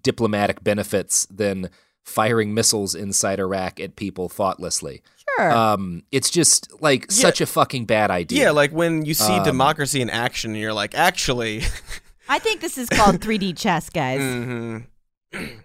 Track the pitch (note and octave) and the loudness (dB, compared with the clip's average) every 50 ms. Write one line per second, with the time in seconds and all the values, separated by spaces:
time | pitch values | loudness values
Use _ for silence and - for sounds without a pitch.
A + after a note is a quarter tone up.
0 | - B2+ - - A#2 G#2 G#2 G2+ G2+ G2 F#2+ - - G#2+ G2+ G#2 G2+ - - G2 | -2 -2 0 2 0 0 2 2 2 0 0 -2 0 0 0 0 0 0 0 -2
1 | E2+ - - - - - G2 F#2+ G#2 G2+ F#2+ F#2+ F#2 F2+ _ _ _ _ _ _ | 0 0 -2 -2 -2 -2 -4 -2 -2 -2 0 -2 -6 -10 _ _ _ _ _ _
2 | - - - A2+ G#2+ A#2 A#2 A2+ G#2+ G#2 G#2 A2+ A2 - - G#2+ G2 F#2 - D#2+ | -14 -6 -2 0 2 2 2 2 0 0 0 2 2 2 2 0 -2 -4 -4 -6
3 | G#2 G2 F#2+ - - G2+ G2 G2 F#2+ F#2 G2 F#2+ F#2 F2+ - - F2+ F#2 - - | -6 -4 -2 -2 0 0 0 -2 -2 -2 -2 -2 -2 -4 -6 -8 -12 -10 -8 -8
4 | G#2+ F#2+ F2 F#2 F2+ F2 - - G2+ F#2+ - - F2+ E2 - - - C#2+ C2 - | -8 -6 -4 -6 -6 -6 -2 0 0 0 0 -2 -6 -6 -6 -6 -6 -8 -12 -14
5 | _ _ _ _ - D5 C#5 A#4 G#3+ E3 A#2 A#2 A2+ A2 G#2 G2 G2 F2+ E2+ E2+ | _ _ _ _ -8 -4 -2 0 2 2 4 4 4 2 2 0 -2 -6 -8 -10
6 | - - C#3+ C3 - - - F3 D#3 - - - - - - - - C#3+ C3+ B2+ | -8 -2 -2 0 0 0 2 4 4 4 4 2 0 -6 -10 -2 2 2 2 2
7 | - - F#3+ - F3 F3 - - E3 - - D#3+ C#3+ - - B2+ A#2 G#2+ A2+ G#2+ | 0 -2 0 2 2 2 2 2 -2 0 2 0 0 2 0 -6 0 2 2 2
8 | G#2+ G2 F#2 F2+ F2 D#2+ - D4 C4 F#3 D3+ D3 C#3+ D3 D#3+ D#3+ E3+ E3+ E3 D#3 | 4 2 2 0 -2 0 2 2 4 4 4 4 2 2 2 0 0 0 0 0
9 | D#3 D3 D#3 - A2 G#2+ G#2+ G2+ G2 D3 C3+ B2+ C3 D3 D#3 - C#3+ C3 - C3+ | -2 -2 0 0 2 2 2 2 2 2 2 4 4 2 2 0 -2 -2 -2 -2
10 | B2 G#2+ - A#2 A#2+ B2+ - - - A2+ G#2+ G#2+ G#2+ A2 G#2+ G#2 G2+ G#2+ - C#3+ | -2 -2 -2 -2 -2 -4 -4 -6 -6 -6 -6 -6 -4 -4 -2 -2 -4 -2 0 2
11 | E3 F#3 F3+ - - - B2+ B2 A#2 A2+ G#2+ A2 - - - - - - - - | 2 2 2 0 -2 -2 0 0 -2 -4 -4 -2 -2 -4 -4 -4 -10 -14 -14 -14
12 | _ - - _ _ - C#4 D#4+ - A4+ A4 - - B3+ - C4 B3 - - G3+ | _ -18 -20 _ _ -2 -2 0 0 -2 -4 -2 -4 -8 -6 -6 -4 0 4 6
13 | A3 G3+ F#3 - - G#3+ A3 G3+ G3+ F#3+ D#3 - - G#3 F3 D3+ - - - E3+ | 6 6 4 2 0 -2 -2 0 0 -2 -4 -2 0 0 0 0 -2 -4 -4 -2
14 | C#3 B2+ C3 C#3 C#3 C3 B2+ A#2+ A#2+ B2 B2 A#2 A#2 A#2 A2+ A2 A#2 - - _ | -2 0 0 -2 -2 -2 -4 -4 -4 -6 -6 -6 -6 -8 -8 -10 -12 -16 -20 _
15 | _ _ _ _ _ - - - - - A2 A2 | _ _ _ _ _ -14 -12 -12 -10 -12 -14 -16